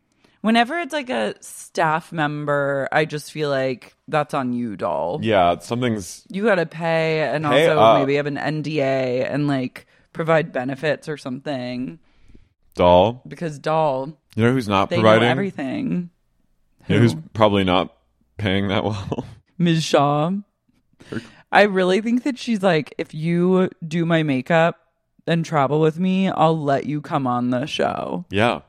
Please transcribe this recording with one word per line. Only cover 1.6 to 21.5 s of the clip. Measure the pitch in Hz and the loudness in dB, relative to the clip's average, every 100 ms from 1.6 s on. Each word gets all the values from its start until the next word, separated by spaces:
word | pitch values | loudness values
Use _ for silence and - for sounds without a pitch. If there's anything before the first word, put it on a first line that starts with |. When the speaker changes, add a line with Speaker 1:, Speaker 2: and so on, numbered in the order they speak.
| - - 160 160 - | -8 -2 0 -2 -4
Speaker 1:
member, | 165 147 147 147 143 139 139 135 | -4 -4 -4 -2 -2 0 -2 0
I | - | 0
just | 156 147 - | 0 -4 -10
feel | 156 147 | -6 -2
like | 135 131 120 - _ - | -2 -2 -4 -12 _ -6
that's | 147 147 | -4 -2
on | 147 127 | -4 -4
you, | 120 120 | -4 -6
doll. | 95 101 73 80 101 | -6 -4 -4 -4 -4
Speaker 2:
Yeah, | 110 101 87 87 | 2 4 4 2
something's | - 120 123 107 92 - - | -4 -4 -2 -2 -6 -16 -12
Speaker 1:
You | 185 | -2
gotta | 220 185 | 0 0
pay | 165 160 170 160 160 156 | -2 -4 -2 -2 0 -2
and | 143 143 | -2 -2
Speaker 2:
Pay | 156 131 165 | 0 2 4
Speaker 1:
also | 156 | 6
Speaker 2:
up. | 110 127 | 6 6
Speaker 1:
maybe | 139 | 4
have | 143 147 | 0 -2
an | 143 | -4
N | 143 156 | -4 -4
D | 143 151 | -4 -2
A | 135 135 127 123 - | -2 0 -2 -2 -2
and, | 139 147 | -2 0
like, | 139 127 - - _ _ | -2 -4 -10 -20 _ _
provide | - 160 160 147 | -6 0 2 0
benefits | 131 127 131 156 131 - | -4 -6 -4 -4 -4 -6
or | 143 | -10
something. | 135 123 156 135 123 123 139 165 _ _ - - _ _ _ | -10 -10 -8 -8 -8 -8 -10 -12 _ _ -20 -20 _ _ _
Speaker 2:
Doll. | - 90 90 101 127 151 | 2 6 6 6 0 -12
Speaker 1:
Because | 151 170 139 | -10 -10 -6
doll. | 156 160 156 131 135 - _ | -4 0 0 -2 -6 -14 _
Speaker 2:
You | 107 | 0
know | 117 | 2
who's | 131 107 | 2 0
not | 98 98 | 0 0
Speaker 1:
They | - | 4
Speaker 2:
providing? | 110 110 | 6 6
Speaker 1:
know | 120 | 4
everything. | 127 196 - 135 120 135 180 175 _ _ _ _ _ _ _ - | 2 -2 -6 -8 -6 -4 -4 -6 _ _ _ _ _ _ _ 0
Speaker 2:
You | |
know | 101 | 4
who's | 113 | 4
Speaker 1:
Who? | 80 80 | 2 -6
Speaker 2:
probably | - 107 101 | 2 4 4
not | 92 90 82 - _ _ _ - | 2 2 0 -8 _ _ _ -6
paying | 107 98 98 | -2 -2 -2
that | 101 | -2
well? | - 104 - - - - | -2 -4 -6 -8 -10 -18
<laughs> | _ - | _ -2
Speaker 1:
Ms. | 170 160 | 0 0
Shaw. | 151 156 143 147 165 196 - _ _ _ _ _ - | 2 2 2 0 -2 -4 -8 _ _ _ _ _ -14
Speaker 2:
Her | - - - _ | -12 -12 -20 _